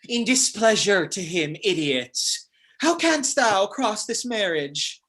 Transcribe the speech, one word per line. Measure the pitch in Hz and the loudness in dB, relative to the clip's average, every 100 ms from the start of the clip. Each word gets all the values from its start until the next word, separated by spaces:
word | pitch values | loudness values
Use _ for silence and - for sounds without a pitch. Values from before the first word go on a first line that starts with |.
| - | -4
in | 240 | -4
displeasure | 226 254 - 208 220 214 196 196 151 | 2 2 2 2 2 4 4 2 2
to | - | -4
him, | 170 175 147 160 | -4 -2 -2 -2
idiot. | 208 180 151 131 123 - - - - _ _ _ | -2 0 0 0 -2 -4 -4 -4 -8 _ _ _
How | 311 339 | 0 2
canst | 330 311 262 - | 2 2 0 2
thou | 233 202 202 | 2 4 0
cross | - 247 214 - | 0 -4 -2 -6
this | 226 | -6
marriage? | 247 226 196 160 143 147 - - | -4 -2 -2 -2 -4 -6 -6 -8